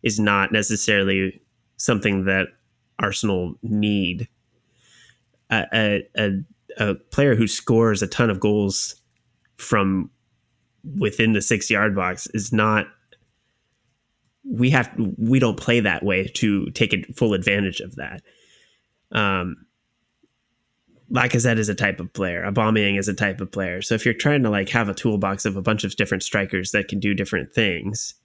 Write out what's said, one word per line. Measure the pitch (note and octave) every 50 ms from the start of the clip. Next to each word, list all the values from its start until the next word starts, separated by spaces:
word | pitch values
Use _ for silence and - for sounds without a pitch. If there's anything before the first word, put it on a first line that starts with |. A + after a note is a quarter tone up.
| -
is | A#2+ G#2 G#2+
not | G#2+ G#2 G2+ G2 G2 -
necessarily | A2 G#2+ G#2+ - A2+ G2+ - - G#2+ G2+ G2 F#2+ G2 F#2+ F#2+ F#2+ - - _ _ _ _ _ _ _
something | _ - - B2 G2+ - G#2+ G2+ F#2+ F#2
that | G2 F#2+ F#2+ F#2 - _ _ _ _ _ _ _ _ _ -
Arsenal | - G2+ F#2 - - G#2+ G2 F2+ F2+ E2+ - _ -
need. | A2+ G#2+ G#2 G#2 G#2 G#2 G2+ F#2+ F2 F2 F#2 A#2 - _ _ _ _ _ _ _ _ _ _ _ _ _ - - _ _ _ _ _ _ _ _ _
A, | A2+ A2 F2 - -
a, | A2+ A2 G#2 G#2 G2+ - - _
a, | - G#2+ G2+ G2 F#2+ - _ _ _ _ _ - -
a | A2 G2+ F#2+
player | - _ _ - - C#3+ C#3+ A#2+
who | A2+ A#2 G2+
scores | - - - - A#2+ A2+ A2+ A2+ G#2 F#2+ G#2
a |
ton | F#2 - - A#2+ A2+
of | G2+ F#2
goals | - G#2+ G#2 G#2+ G2+ G2 F#2+ - - - - _ _ _ _ _ _ _ _ _ _ _ _
from | - - - - G#2+ G2 G2 F#2+ F#2+ F2 - _ _ _ _ _ _ _ _ _ _ _ _ _ _ _ D#3+ C#3
within | G3 F3+ G#2+ - - A2+ A2 A2
the | G2+ F#2+
six-yard | - A#2 G2+ - - A2+ G2+ G#2 G#2+ G2
box | G2 F#2 F2+ F#2 - - -
is | - G#2+ G2 G#2+ -
not, | G#2+ G#2+ A2 A2 G#2+ - - - _ _ _ - _ _ _ _ _ _ _ _ _ _ _ _ _ _ _ _ _ _ _ _ _ _ _ _ _ _
we | C#4 B3+ A2+ B2 B2+
have, | C#3+ C3 A#2+ - - - A#2 F#2+ - -
we | A2 A2+ C3 C3
don't | B2+ A2+ G2 -
play | - - A#2+ A#2+
that | G#2+ G2+ F2 - -
way | G2+ F#2 F#2 F#2+ - -
to | - - A2 G2+ G2 -
take | - - - A2+ G#2 -
ad-, | F#2+ - - -
full | - - A2+ G#2
advantage | F#2 F2+ G#2 G2 G2+ G2+ F#2+ F2 -
of | - F#2 C3
that. | C#3 C#2 C2+ - - _ _ _ _ _ _ _ _ _ _ _ _ _ _ _ _ _ _
Um, | - A2 G#2+ G2+ G2 F#2 F2+ F2+ - - - _ _ _ _ _ _ _ _ _ _ _ _ _ _ _ _ _ _ _ _ _ _ _ _ _ _ _ _ _
Lacazette | - B2+ B2 B2 - A#2+ A2+ B2+ A#2 A2
is | G#2+ G#2
a | G2+
type | - A2+ G2+ F2+ -
of | E2 F#2 _
player. | - G2 F#2 F2 F2 E2+
Aubameyang | G2+ G2 G2 A2 A2 A2 A2 G#2 G2+ G2 G2
is | G2 -
a | F#2+
type | - A2 G2+ F#2+ G#2+
of | G2 F#2
player. | - G2 F#2+ F2+ F2 F#2 -
So | - A#2
if | A2 -
you're | B2 A2+
trying | - - D3 D3 D3 B2+
to, | A2
like, | G#2 G2+ F#2+ G2
have | - A#2+ A2+ G2+
a | F#2+
toolbox | - - A#2+ G#2+ G2+ G2 G2 G2 G2 -
of | A2 F#2+
a | G2 F#2
bunch | A#2 A2 G#2+ -
of | G2+ -
different | - G#2 - G2+ F#2 -
strikers | - - G#2 G2 G2 - F#2+ F#2 -
that | - G#2 G2 -
can | - G2+
do | F#2 G#2 G2+
different | F#2 G2+ - - F2+ C2+ - _
things | - A2+ G2+ F2 E2 - G2 G#2+ A2+ - - - _